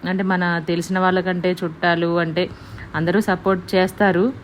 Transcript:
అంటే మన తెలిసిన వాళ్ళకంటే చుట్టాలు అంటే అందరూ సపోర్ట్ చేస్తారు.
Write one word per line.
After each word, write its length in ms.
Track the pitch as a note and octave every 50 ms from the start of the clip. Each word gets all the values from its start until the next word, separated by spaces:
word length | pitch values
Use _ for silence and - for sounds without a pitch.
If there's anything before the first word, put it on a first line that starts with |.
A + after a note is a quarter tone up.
| - E3+
అంటే 120 | F#3 F#3+ G3 F#3
మన 120 | F#3 F3+ F3+ F3 F3 E3+ D#3+ D#3+
తెలిసిన 280 | E3+ E3+ E3+ - F#3+ F#3 F#3
వాళ్ళకంటే 460 | F#3 F#3 F#3 F3+ F#3+ F#3 F3+ E3+ F3+ F3+ F3
చుట్టాలు 500 | F#3 E3+ D#3+ - - F3 E3+ E3 E3+ E3+ E3+ F3 E3+
అంటే 200 | E3 D#3 F3 F#3 - - - - - - - - - -
అందరూ 220 | D3+ E3 F#3 A#3+ G#3 G3+ -
సపోర్ట్ 340 | F#3 F3+ - G3 F#3+ F#3 F3+ - -
చేస్తారు. 500 | F#3 F#3 F#3 - - G#3+ G3 F3+ E3+ G3 B3 C4+ -